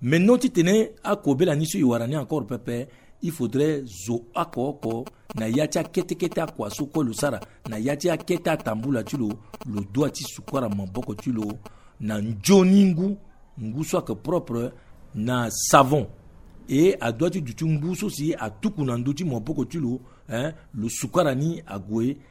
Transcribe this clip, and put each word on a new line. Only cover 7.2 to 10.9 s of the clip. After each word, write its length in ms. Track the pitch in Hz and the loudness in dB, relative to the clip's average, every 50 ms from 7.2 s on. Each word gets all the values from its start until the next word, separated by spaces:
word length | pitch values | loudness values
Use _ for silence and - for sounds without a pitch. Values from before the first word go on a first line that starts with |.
| 143 143 117 98 - - - - - - | -2 -2 -2 -4 -8 -12 -20 -14 -12 -8
na 80 | 113 107 | -6 -4
yati 300 | 110 135 147 147 151 175 | -2 -2 -2 0 0 0
a 80 | 160 | 0
kete 300 | 156 - - 180 165 - 175 | 0 0 -2 -2 0 0 0
a 80 | 156 | -2
tambula 460 | - - 120 107 107 113 139 135 117 104 | 0 -2 -4 -4 -2 0 0 0 -2 -2
ti 120 | - - | -2 -4
lo, 120 | 139 117 104 104 104 - - - - - | -2 -2 -2 -4 -6 -10 -18 -16 -14 -10
lo 160 | 131 104 101 98 95 101 | -6 -6 -6 -4 -2 0
doigt 220 | 131 151 135 - | 0 0 0 -2
ti 80 | - 131 | -6 -10
sukwara 440 | - - - - - 139 139 123 107 | -12 -12 -14 -10 -6 -4 -2 -2 -2
maboko 460 | 101 101 98 92 | -2 -4 -4 -6